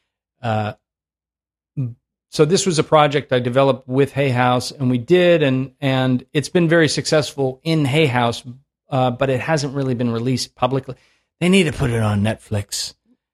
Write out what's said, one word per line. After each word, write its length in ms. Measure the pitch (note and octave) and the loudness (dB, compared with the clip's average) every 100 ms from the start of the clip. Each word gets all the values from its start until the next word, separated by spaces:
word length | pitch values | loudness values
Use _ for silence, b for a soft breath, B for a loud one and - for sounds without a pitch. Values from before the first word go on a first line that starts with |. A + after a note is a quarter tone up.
| _ _ _ _ | _ _ _ _
Uh, 320 | A#2 G#2+ G#2+ - _ _ _ _ _ _ _ _ _ - B2 A#2+ _ _ _ | -4 -2 -4 -8 _ _ _ _ _ _ _ _ _ -8 -8 -10 _ _ _
so 160 | - D3+ | -2 2
this 200 | F#3+ F#3+ | 2 0
was 140 | D#3 | -2
a 40 | |
project 480 | D3+ D#3 D3 C#3+ - | 2 2 4 0 -2
I 80 | B2+ | -2
developed 480 | A#2+ B2 C#3 B2 - | 0 2 2 0 -2
with 240 | C3 C3+ | 0 0
Hay 160 | C3+ C#3+ | 0 -2
House, 420 | B2 B2+ B2 - | 0 2 0 -2
and 180 | - B2+ | -4 -2
we 80 | B2+ | -2
did, 460 | A2+ F3+ F3 E3+ | 2 2 4 4
and, 300 | C#3+ C3 C3 - | 2 0 -4 -6
and 460 | C#3 C3 C3 B2+ - | -2 0 0 0 -2
it's 160 | D3+ C3+ | -6 -2
been 180 | F#3 E3+ | 0 2
very 200 | E3+ D#3 | 4 2
successful 760 | - - D#3 C#3 - C3+ C3 | 0 0 0 0 -4 -6 -4
in 220 | D#3+ D#3+ C#3 | -4 -2 0
Hay 220 | D3+ D3+ | 0 0
House, 360 | B2 A#2 A#2 B2+ B2 _ _ _ | 2 0 -2 -10 -20 _ _ _
uh, 220 | C3+ B2+ | -2 -2
but 180 | A#2+ C3+ | 0 -2
it 100 | B2+ | -2
hasn't 360 | C3+ D#3+ C3+ C#3 | -2 -2 -2 -4
really 180 | C3+ | -4
been 180 | A#2+ B2 | -2 -2
released 440 | A#2 A#2+ B2 - - | -2 -2 -2 -6 -4
publicly. 400 | B2 C3+ C3 B2+ _ _ _ _ | -2 -2 -6 -14 _ _ _ _
They 80 | F3 | 2
need 140 | F#3+ D#3+ | 4 2
to 60 | |
put 200 | A#2+ C3+ | 0 -2
it 100 | A#2 | 0
on 200 | G#2+ G#2 | 0 0
Netflix. 720 | G#2+ A2 - G#2 G2+ - - - _ _ _ | 0 -2 -6 -6 -6 -8 -10 -14 _ _ _